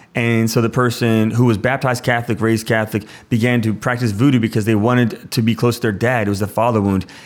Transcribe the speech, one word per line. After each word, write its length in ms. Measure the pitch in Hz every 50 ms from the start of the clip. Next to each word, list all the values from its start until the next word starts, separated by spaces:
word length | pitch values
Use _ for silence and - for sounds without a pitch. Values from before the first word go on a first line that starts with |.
| - _ -
And 340 | 123 120 117 117 113 113 110
so 120 | - 123
the 80 | 113 113
person 600 | - 131 123 120 117 - 120 117 113 110 110 110
who 160 | 110 117 127
was 140 | 120 113 95
baptized 440 | - 123 131 139 - 131 123 113 -
Catholic, 380 | - 120 117 120 - 113 -
raised 240 | 107 113 113 110 113
Catholic, 380 | - 117 110 107 107 - 107 101 - - - - _
began 320 | 123 110 110 123 123 120
to 100 | 107 110
practice 380 | 104 - - 131 123 117 123 110
voodoo 300 | 101 98 127 147 131 120
because 260 | 110 110 - 113 104
they 80 | 107 113
wanted 560 | 104 104 120 123 123 120 110 - - - -
to 140 | - - 113
be 100 | 113 113
close 220 | - 113 - -
to 60 | - -
their 80 | 113
dad. 340 | 104 95 117 120 127 117 107
It 60 | 101
was 80 | 101 95
the 80 | 104
father 340 | 101 - 110 113 123 117 110
wound. 240 | 98 101 98 95 92 - - - -